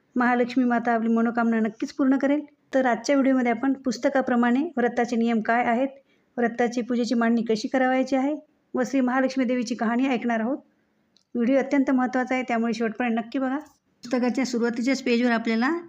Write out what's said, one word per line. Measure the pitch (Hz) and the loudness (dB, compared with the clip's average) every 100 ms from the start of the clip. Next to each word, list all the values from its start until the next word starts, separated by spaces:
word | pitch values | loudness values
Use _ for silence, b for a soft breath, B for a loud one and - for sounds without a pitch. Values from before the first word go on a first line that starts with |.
| _ 247 | _ -2
महालक्ष्मी | 247 247 240 262 | 2 2 2 2
माता | 247 233 240 | 2 2 2
आपली | 226 226 | 0 2
मनोकामना | 226 233 233 233 226 | 2 2 2 2 2
नक्कीच | 220 - 277 | 0 -2 -8
पूर्ण | - 262 269 | 0 2 2
करेल. | 269 294 294 _ _ | 2 0 -2 _ _
तर | 269 262 | 0 2
आजच्या | 226 233 277 | 0 0 2
व्हिडिओमध्ये | 269 262 240 | 4 2 2
आपण | 233 277 | 0 -2
पुस्तकाप्रमाणे | 262 262 - 285 277 254 240 240 247 339 240 | -2 -4 -2 0 0 0 2 2 2 0 -2
व्रताचे | 240 240 233 233 | -2 0 -2 0
नियम | 233 226 | 0 0
काय | 214 233 | 0 0
आहेत, | 240 226 277 - _ _ _ - | 2 0 -2 -6 _ _ _ -4
व्रताची | 240 240 240 247 | -2 0 -2 -2
पूजेची | 240 240 226 | -4 -2 0
मांडणी | 240 226 233 | 0 2 0
कशी | 226 214 - | 0 -2 -2
करावयाची | 262 254 262 262 269 | 0 2 0 0 0
आहे | 277 302 - _ _ | 0 -4 -10 _ _
व | 247 220 | -4 0
श्री | 269 | 0
महालक्ष्मी | 247 262 262 269 | 2 2 0 0
देवीची | 247 247 240 | 0 -2 -2
कहाणी | 247 220 240 269 | -4 -2 0 0
ऐकणार | 247 240 226 | 0 -2 -2
आहोत. | 220 302 - _ _ _ _ _ _ | -2 -6 -8 _ _ _ _ _ _
व्हिडिओ | 240 233 269 | -2 2 2
अत्यंत | 269 285 262 | 2 0 2
महत्त्वाचा | 254 254 262 254 | 2 0 -2 -2
आहे, | 254 247 | -4 -2
त्यामुळे | 233 233 | -2 -2
शेवटपर्यंत | 226 226 220 247 233 | -2 -4 -2 -2 -2
नक्की | 233 277 | -4 -4
बघा. | 262 277 | -4 -4
पुस्तकाच्या | 294 _ _ _ 240 254 247 247 254 | -8 _ _ _ -4 -2 0 0 -2
सुरुवातीच्याच | 233 233 233 240 262 | 0 -2 -2 -2 -2
पेजवर | 262 233 247 | 0 0 2
आपल्याला | 226 233 226 254 339 | 0 0 0 0 -2